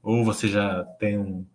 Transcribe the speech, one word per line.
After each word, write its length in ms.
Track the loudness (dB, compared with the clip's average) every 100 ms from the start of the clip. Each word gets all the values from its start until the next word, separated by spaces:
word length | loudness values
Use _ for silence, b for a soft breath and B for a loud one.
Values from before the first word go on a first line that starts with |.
ou 240 | 2 2 2
você 220 | 2 0
já 360 | 2 0 -2 -6 -4
tem 220 | -2 -2
um 260 | -4 -6 -10